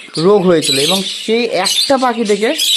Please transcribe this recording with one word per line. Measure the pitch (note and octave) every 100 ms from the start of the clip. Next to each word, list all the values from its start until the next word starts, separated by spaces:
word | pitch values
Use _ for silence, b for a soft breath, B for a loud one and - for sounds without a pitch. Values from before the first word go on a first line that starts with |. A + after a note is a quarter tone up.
| - -
রোগ | F3 G#3 F#3
হয়েছিল | D#3+ - C#3
এবং | D3+ G3
সেই | F#3+ - - A3+ A#3+
একটা | E3+ G3 - - C4+
পাখি | B3+ A3+ G#3+
থেকে | G3+ A3+ D#4 -